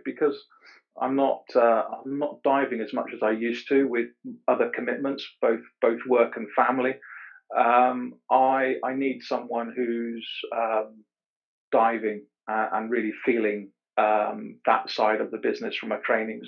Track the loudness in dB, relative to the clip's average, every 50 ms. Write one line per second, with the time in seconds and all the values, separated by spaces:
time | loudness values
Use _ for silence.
0 | -6 -8 -4 0 0 0 0 -2 -10 _ _ _ _ -20 -20 _ _ _ _ -6
1 | -4 -2 0 2 2 0 0 -2 -4 -2 2 4 6 6 6 4 2 -2 -6 -10
2 | -10 -8 -6 -4 -4 -6 -6 -2 0 2 2 2 2 0 -2 -4 -6 -6 -4 -6
3 | -6 -6 -4 -2 0 0 0 0 -2 -2 -4 -4 -2 2 4 4 4 4 2 -2
4 | -2 -4 -6 _ -16 -16 -16 -6 _ 0 2 2 2 0 -2 -4 -4 -4 -4 -4
5 | -4 -4 -4 -6 -8 -14 -8 -2 0 2 2 0 -2 -12 _ 0 0 0 2 0
6 | 0 2 4 4 4 4 2 -8 -12 -4 2 2 2 4 4 2 0 0 -2 -4
7 | -10 -20 -20 -18 -18 -20 -20 -20 _ -6 0 2 2 4 6 6 6 4 2 0
8 | -6 -8 -10 -10 _ 2 4 4 4 4 2 2 2 0 -2 -2 -4 -4 -2 -2
9 | -2 -2 -4 -4 -6 -6 -6 -6 -4 -4 -6 -6 -6 -4 -4 -4 -2 -2 -2 -2
10 | -4 -6 -6 -8 -10 -12 -12 -10 -10 -6 -4 -2 0 0 0 0 -2 -4 -8 -20
11 | -20 _ _ _ _ _ _ _ _ _ _ _ _ 0 4 4 4 4 4 2
12 | -2 -2 -4 -4 -10 _ _ _ _ -4 -2 -2 0 0 -2 -2 -2 0 -2 0
13 | 0 -2 -4 -4 0 0 2 2 2 0 0 -2 -6 -12 _ _ _ _ -2 0
14 | 2 4 4 2 2 0 -4 -6 -10 -14 -14 -6 0 2 2 2 0 -2 -2 0
15 | 2 2 2 0 -2 -4 -6 -4 -2 -2 -2 -2 -4 -8 -8 -8 -6 -6 -6 -4
16 | -2 0 0 0 0 -2 -6 -10 -8